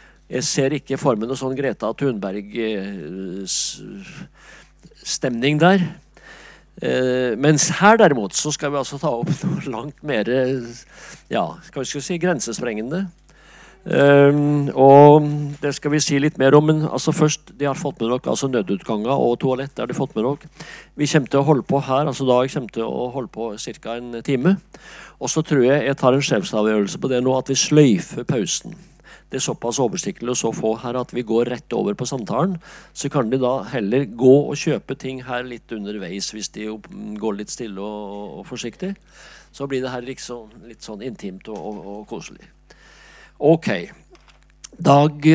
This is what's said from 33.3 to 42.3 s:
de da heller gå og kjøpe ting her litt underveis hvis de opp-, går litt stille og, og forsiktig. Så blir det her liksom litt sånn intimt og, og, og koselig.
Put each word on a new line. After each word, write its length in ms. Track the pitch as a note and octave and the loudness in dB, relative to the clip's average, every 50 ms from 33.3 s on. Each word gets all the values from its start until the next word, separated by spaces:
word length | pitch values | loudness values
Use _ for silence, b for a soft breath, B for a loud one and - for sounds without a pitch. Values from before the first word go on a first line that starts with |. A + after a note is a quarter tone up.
de 80 | B2+ C3+ | 0 0
da 220 | B2+ B2 C3 B2 F#2+ | 0 0 0 -2 -4
heller 380 | - D3 B2 G#2 G2 A#2+ C3+ C#3+ | -6 -6 -4 -2 0 0 0 -2
gå 280 | G2+ A#2 A2+ B2+ B2+ C3+ | -2 -2 4 6 8 8
og 180 | D3 C#3+ B2+ C#3 | 8 6 0 -4
kjøpe 400 | C#3+ - E3 C#3 G#2 - - C3+ | -4 -2 -2 -2 -2 -4 -8 -10
ting 300 | C3 - C3 C3 B2+ B2 | -8 -8 -10 -10 -10 -10
her 160 | B2+ B2 B2 | -8 -6 -6
litt 320 | B2+ B2+ A#2+ A2+ - - A#2 | -6 -8 -12 -14 -12 -10 -10
underveis 540 | G#2+ G2+ G2+ G#2 G#2 F#2+ E2+ F#2 G2 F#2+ - | -8 -8 -8 -8 -8 -8 -8 -8 -8 -8 -8
hvis 220 | G#2+ G#2+ G2 - - | -10 -10 -12 -12 -10
de 140 | G#2+ G#2+ G#2+ | -10 -10 -10
opp-, 160 | A2 G#2+ G2+ - G2 G2 G#2+ G#2+ G#2 G#2 | -10 -12 -14 -18 -16 -14 -14 -12 -10 -6
går 220 | G#2 A2 G2+ G2+ | -4 -4 -4 -6
litt 100 | G#2+ - | -8 -10
stille 320 | - - B2 G#2+ G2 F#2+ | -10 -10 -10 -10 -10 -10
og, 560 | G2+ G#2+ G#2+ G#2 G#2 G2 G2+ G2+ G#2 F#2+ C#2 E2+ | -10 -10 -10 -10 -12 -12 -12 -12 -12 -14 -14 -16
og 80 | G2 | -14
forsiktig. 460 | - B2+ A#2 - A#2 - - F3+ F#3+ G3 B B B B B B B B B B B | -14 -12 -10 -10 -12 -10 -8 -8 -8 -8 B B B B B B B B B B B
Så 160 | - - C#3 | -12 -12 -8
blir 160 | C#3 C3+ C3 | -6 -4 -4
det 80 | C3 B2+ | -4 -6
her 160 | B2+ B2 A#2+ | -8 -8 -10
liksom 480 | C3 C3 - - - B2 A#2+ A2 G#2+ A2+ G#2+ - A#2+ | -10 -12 -12 -12 -12 -12 -14 -14 -18 -20 -20 -20 -20
litt 180 | A2 - - | -20 -18 -16
sånn 160 | - G#2+ G2 | -14 -12 -10
intimt 480 | A2+ C3 G#2+ - G#2 G2 F#2 F#2+ - A2 | -10 -10 -10 -10 -10 -12 -12 -12 -12 -12
og, 80 | G#2+ F#2 | -12 -10
og, 240 | D#2 G#2 G#2 G2 E2 G2 G2+ | -10 -10 -12 -12 -12 -14 -14
og 100 | G#2+ G#2+ - A2+ | -14 -14 -12 -12
koselig. 320 | F2 - - | -12 -12 -16